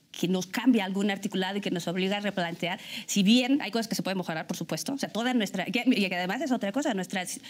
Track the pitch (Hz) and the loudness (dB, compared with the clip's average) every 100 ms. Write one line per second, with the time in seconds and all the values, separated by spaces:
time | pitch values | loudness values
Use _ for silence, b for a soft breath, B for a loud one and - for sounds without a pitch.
0 | _ - 175 185 180 - 233 233 190 190 | _ -4 0 0 -2 0 4 4 2 0
1 | 202 196 202 190 185 202 196 175 170 185 | 0 0 -2 -2 -2 -2 -2 -2 -2 0
2 | 190 208 208 190 170 170 170 185 B B | 0 0 -2 -2 -4 -4 -4 -6 B B
3 | B 202 190 240 254 277 208 226 220 190 | B 4 6 6 6 2 2 -2 -2 -2
4 | 180 190 175 160 - 185 165 156 - 277 | -2 -2 -2 -4 -4 -6 -4 -4 -4 -4
5 | - 202 240 247 196 185 170 233 240 208 | -4 -2 0 2 0 -2 -2 0 2 4
6 | 190 175 180 226 311 214 202 247 294 196 | 2 0 -2 -2 0 0 0 -2 -2 -2
7 | 185 196 180 - | -2 -4 -6 -10